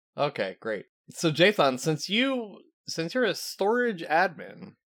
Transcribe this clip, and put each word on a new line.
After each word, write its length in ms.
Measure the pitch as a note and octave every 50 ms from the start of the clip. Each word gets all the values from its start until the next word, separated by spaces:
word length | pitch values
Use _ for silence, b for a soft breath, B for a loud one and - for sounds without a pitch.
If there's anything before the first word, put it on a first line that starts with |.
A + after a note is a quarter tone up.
| _ _ _ -
Okay, 400 | C#3+ D3 - - G2+ F#2+ F#2 _
great. 260 | - A2 G#2+ F#2 - _ _ _ _ _
So, 200 | - - - D#3+
Jathan, 480 | C#3+ D3+ F3 G#3 G#3 - D3+ C3+ C3 B2
since 300 | - D#3+ D#3 D3+ - -
you, 500 | G3 A#3 C4 C4+ C4 B3 A3+ G3+ E3 - - _ _ _ _ -
since 260 | - E3+ E3 E3+ -
you're 100 | B3+ A#3+
a 80 | G3 D3
storage 680 | - - - - - F#3+ G3+ A#3 B3 B3 A#3 G#3 D#3+ D#3
admin 720 | - D3+ E3+ F#3+ F#3 D#3 - F2+ F#2+ G#2 F2 F#2+ G2+ G2+ _ _